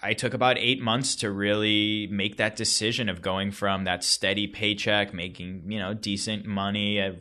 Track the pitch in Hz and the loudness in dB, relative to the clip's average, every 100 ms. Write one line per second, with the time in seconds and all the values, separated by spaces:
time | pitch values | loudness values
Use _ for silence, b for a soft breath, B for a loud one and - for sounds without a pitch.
0 | 101 113 123 110 123 123 117 131 120 117 | -2 0 0 2 2 4 2 2 2 0
1 | 135 - 110 98 101 104 107 107 107 107 | 0 -2 -2 0 2 4 4 4 4 0
2 | 104 101 101 - 107 107 110 - 110 117 | -2 0 -2 0 -2 0 0 2 2 0
3 | 110 87 95 95 101 101 101 95 92 90 | -2 -2 -2 0 -2 0 0 0 0 0
4 | - - 95 101 104 - 104 104 113 104 | 0 2 2 2 0 -2 0 0 2 2
5 | 101 90 90 90 90 95 85 107 95 110 | 2 -4 -8 -8 -10 -10 -8 -6 -4 -4
6 | 107 98 110 107 107 101 98 101 104 104 | -4 -2 -2 -4 -4 -2 0 0 0 2
7 | 98 87 | 0 -4